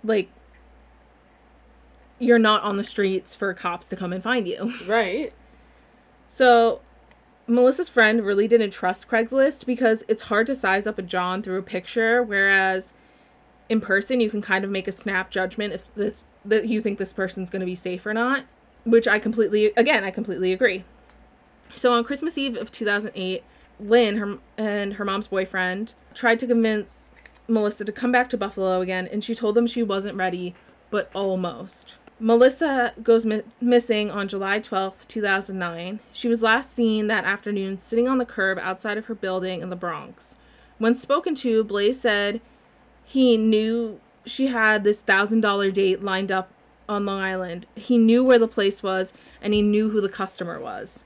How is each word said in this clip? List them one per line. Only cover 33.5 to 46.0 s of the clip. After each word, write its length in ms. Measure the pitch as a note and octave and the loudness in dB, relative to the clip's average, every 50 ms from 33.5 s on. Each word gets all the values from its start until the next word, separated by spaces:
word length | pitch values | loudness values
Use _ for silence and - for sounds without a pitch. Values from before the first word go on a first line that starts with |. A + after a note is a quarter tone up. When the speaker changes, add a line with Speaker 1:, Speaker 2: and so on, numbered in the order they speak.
| _ _ | _ _
Speaker 1:
missing 500 | B3 A#3+ B3 A#3+ A#3 - A3 G#3 G#3 G#3 | 0 2 2 2 4 2 0 0 0 -2
on 200 | - G3+ G3 G3 | -4 -6 -6 -6
July 300 | G3+ G3 G3 F#3+ G3 G#3+ | -6 -6 -2 -2 -2 -2
twelfth, 500 | G#3+ - A3 F#3+ F#3+ F#3+ - - - - | -2 -4 -4 -2 -2 -4 -8 -12 -20 -10
two 120 | - A3+ | -8 -4
thousand 380 | G#3 G3+ F#3+ G3 G3 G3 F#3+ F#3+ | -2 0 0 -2 -2 -6 -8 -6
nine. 400 | F3+ E3+ E3+ E3 E3+ F3+ G#3 G#3+ _ _ _ | -6 -6 -6 -8 -10 -10 -10 -12 _ _ _
She 160 | - - A#3+ | -4 0 0
was 120 | A#3 A3+ | 0 2
last 320 | A3+ A3 A3 B3+ C4+ - - | 2 2 2 2 -2 -6 -2
seen 340 | - A#3 A3 A3 G#3+ G#3+ | 0 2 2 2 0 0
that 180 | G#3 A3 G3+ - | 0 -2 0 0
afternoon 540 | F#3+ G3 G3+ - G#3 G#3 G3 G3 F#3+ G3 F#3 | -2 -4 -4 -4 -6 -4 -4 -4 -6 -8 -10
sitting 280 | - - A3+ A3+ A#3+ | -8 -4 0 0 0
on 100 | B3+ C4+ | 2 0
the 80 | B3+ B3 | 0 -2
curb 320 | - - - F#3+ F#3+ F#3+ F#3 | -4 -4 -2 -2 -2 -2 -2
outside 380 | - F#3 F#3 - - G#3+ G#3 | -4 -6 -8 -6 -6 -6 -6
of 100 | G#3+ A3 | -6 -8
her 80 | - A3+ | -10 -10
building 460 | G3+ - F#3+ F#3 F#3 F#3 F#3 F#3 E3+ | -6 -4 -4 -4 -4 -4 -6 -6 -8
in 80 | D#3+ F#3 | -8 -10
the 60 | F#3 | -10
Bronx. 600 | F3 F3+ F3 D#3+ D3 C#3 - - _ - - - _ _ _ _ _ _ _ _ | -8 -8 -8 -8 -8 -12 -16 -20 _ -20 -20 -20 _ _ _ _ _ _ _ _
When 180 | _ A3 A3+ B3 | _ 0 2 2
spoken 400 | C4 - - C#4 F4+ - F4+ D#4 | 0 0 0 0 0 0 -2 -6
to, 300 | - - B3 A3 A3 A3 | -2 -2 0 2 2 0
Blaze 340 | G#3 G3+ G3+ G3+ G#3+ C4 C4 | 0 -2 0 2 2 0 2
said 400 | - A#3 G#3 G3+ G3+ G3+ G#3+ A3+ _ _ _ _ _ _ _ _ _ _ _ _ _ | 0 0 2 2 0 -2 -4 -6 _ _ _ _ _ _ _ _ _ _ _ _ _
he 340 | _ - C4 C4 B3 A#3 | _ 2 4 6 6 6
knew 640 | A3 A3 A3 A3 G#3+ A3 A3 A3+ A#3 A#3 A3 G3+ - _ _ _ _ _ | 6 4 4 4 4 2 0 0 -2 -4 -6 -8 -14 _ _ _ _ _
she 220 | A#3+ - - C4 | -12 -4 -2 -2
had 360 | C4+ B3 A3+ A3 G#3+ G#3+ G#3 G3 | 0 2 2 4 4 4 4 4
this 160 | G#3 G#3 - | 2 0 2
thousand 420 | - - G3 G3 G3+ G3+ A3+ A3+ | 2 2 2 2 4 2 2 2
dollar 280 | A3 G#3 G3+ G3+ G3+ G3 | 2 2 0 0 0 0
date 320 | F#3+ G3 G3 F#3+ F#3+ G3 | 0 2 2 2 0 0